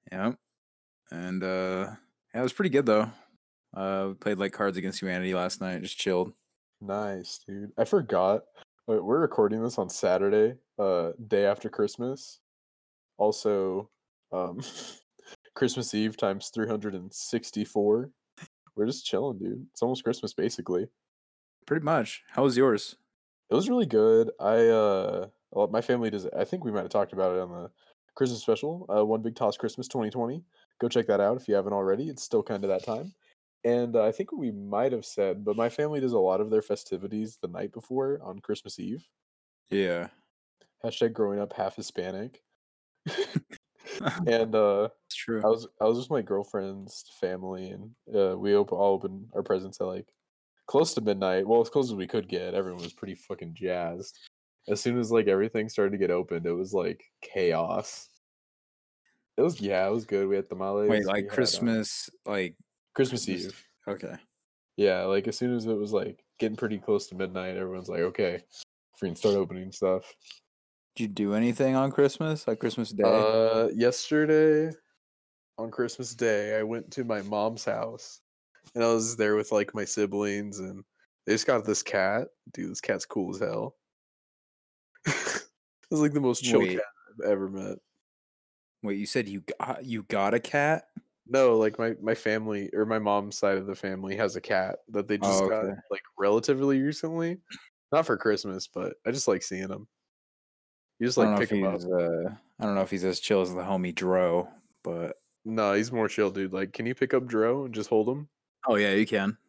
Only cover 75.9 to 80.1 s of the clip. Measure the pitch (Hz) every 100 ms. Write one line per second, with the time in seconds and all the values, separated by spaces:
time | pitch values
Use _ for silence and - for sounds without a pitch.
75.9 | - 123 120 120 104 104 107 110 117 -
76.9 | - 120 107 98 104 110 117 - 110 113
77.9 | 117 - - _ _ _ _ - 120 117
78.9 | 113 110 113 107 107 101 107 104 110 98
79.9 | - 101